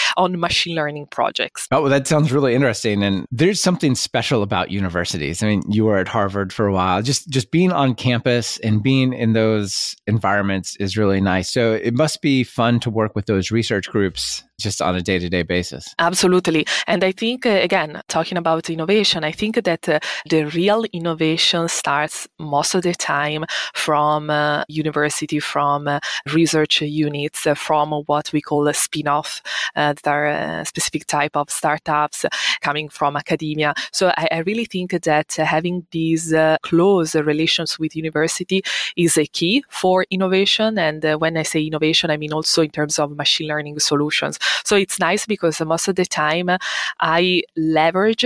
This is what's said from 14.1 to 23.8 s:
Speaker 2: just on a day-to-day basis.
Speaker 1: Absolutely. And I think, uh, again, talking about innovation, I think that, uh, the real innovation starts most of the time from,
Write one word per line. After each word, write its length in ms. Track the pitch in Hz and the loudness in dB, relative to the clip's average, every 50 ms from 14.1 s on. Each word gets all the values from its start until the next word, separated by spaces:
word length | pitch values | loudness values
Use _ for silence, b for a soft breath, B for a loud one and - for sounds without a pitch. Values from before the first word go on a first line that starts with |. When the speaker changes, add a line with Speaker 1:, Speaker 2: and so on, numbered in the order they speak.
| - - - - - - - _ _ - | 0 -4 -6 -6 -6 -8 -10 _ _ -8
Speaker 2:
just 220 | - 107 - - | -6 -6 -4 -2
on 160 | 73 85 90 | -2 0 0
a 60 | 90 90 | 0 0
day-to-day 400 | 104 95 90 87 87 90 90 85 | 0 0 0 0 0 0 0 0
basis. 520 | 78 87 90 90 - - - - - - - | 0 0 -2 -2 -4 -8 -12 -14 -10 -4 0
Speaker 1:
Absolutely. 680 | 165 170 185 - - 180 180 180 180 - 160 156 156 B B B B | 0 0 2 2 4 4 4 4 4 2 0 0 0 B B B B
And 180 | - 170 175 185 | -2 0 0 0
I 80 | 185 190 | 0 0
think, 320 | - 226 226 247 254 - | -2 -2 -4 -4 -2 0
uh, 60 | 247 | 2
again, 500 | 208 190 - 180 196 185 156 156 151 - - - | 2 2 2 2 2 0 0 -4 -8 -12 -12 -4
talking 300 | - 160 165 - 185 175 | -2 -2 -2 -2 -2 -2
about 320 | 170 165 160 160 - - | 0 2 0 0 -2 -4
innovation, 520 | 165 160 160 170 202 214 202 196 - 165 156 | -6 -4 0 2 2 4 4 2 2 0 -2
I 80 | 151 | -4
think 320 | 160 - 208 214 226 240 196 | -4 -4 -4 -2 -2 0 0
that, 240 | 180 170 - - | 0 -2 0 0
uh, 140 | - 151 151 B B B B B - | 0 0 0 B B B B B 0
the 140 | 170 156 156 | 2 2 2
real 420 | 147 156 165 180 202 208 226 226 214 - | 2 0 0 2 2 2 2 0 -2 -6
innovation 720 | 175 165 170 165 160 165 156 160 165 - - - 170 170 165 | -4 -4 -4 -2 0 2 2 2 2 2 0 2 0 0 -2
starts 580 | - - - - 143 143 151 160 - - - - _ - | -2 -4 -2 0 0 0 0 -2 -4 -10 -12 -14 _ -12
most 360 | 165 151 143 143 147 - - | -6 0 0 0 2 2 0
of 60 | 185 | 0
the 140 | 175 180 175 | 0 0 -2
time 500 | - - - 147 143 147 147 151 156 160 B B B B B B | -2 -2 -2 -2 0 0 -2 -2 -4 -4 B B B B B B
from, 560 | - | -4